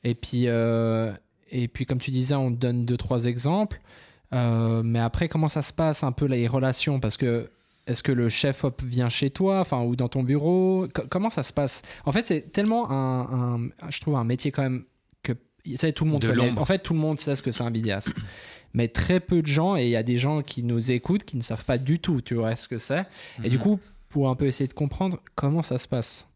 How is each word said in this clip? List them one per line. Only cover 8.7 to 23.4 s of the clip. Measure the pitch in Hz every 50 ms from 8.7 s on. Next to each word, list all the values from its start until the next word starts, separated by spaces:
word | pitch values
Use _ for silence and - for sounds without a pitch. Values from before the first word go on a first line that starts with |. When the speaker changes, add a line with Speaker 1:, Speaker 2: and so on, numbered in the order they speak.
| 123 - 131
Speaker 1:
vient | 127 120 123 123 120
chez | 117 - - 139
toi, | 135 - 185 190 196 190
enfin, | 185 - - 127 120
ou | 120 120
dans | 123 127 120
ton | - 135 131
bureau ? | 123 139 147 143 160 180 185 185 185 185 185 185 127 -
Co-, | - - 127
comment | - 185 196 226
ça | - - 131
se | - -
passe ? | - 143 131 - - - - - - -
En | - 139
fait, | 202 240
c'est | - - 233 - - -
tellement | - 208 214 220 233 240 -
un, | 135 135 135 131 127 127 123 123 127 127 123 123 120 117 117 127 - - 170
un, | 165
je | 139 -
trouve | - - 147
un | 135 117
métier | 113 120 131 - 147 135
quand | -
même | 139 131 127 127 - _ _ _ _ _ _ _ _
que, | - 120 120 _ _ _ _ _
tu | 170 135 123
sais, | - 160 143
tout | - 160
le | 156
monde | 156 143
Speaker 2:
De | 110 113
Speaker 1:
connaît. | 110 120 120 120
Speaker 2:
l'ombre. | 120 104
Speaker 1:
En | 123
fait, | - 190 190
tout | 190 - 170
le | 160
monde | 156 156 156 147
sait | - - 139
ce | 135 -
que | 135
c'est | 113 - 120
un | 117
vidéaste. | 117 113 110 110 98 98 - - - - - 101 - - -
<coughs> | - - - - _ -
Mais | 117 117 113
très | - - - - 180 180
peu | 170 - 180 175
de | 156
gens, | 151 143 151 160 185 202 170
et | 123
il | 120
y | 120
a | 113 110
des | 120 123 120
gens | 123 139 151 151 139
qui | - - - 120
nous | 120 120 117 113 127
écoutent | 127 123 - - 180 208 -
qui | - - 127
ne | 120
savent | - 113 107 -
pas | - 135 120
du | 135 127 156 170
tout, | - - 170 131
tu | 113 - 127
vois, | 117 113 113 113
ce | 117 - -
que | 127
c'est. | 113 - - 131 160 190 - - - - - - -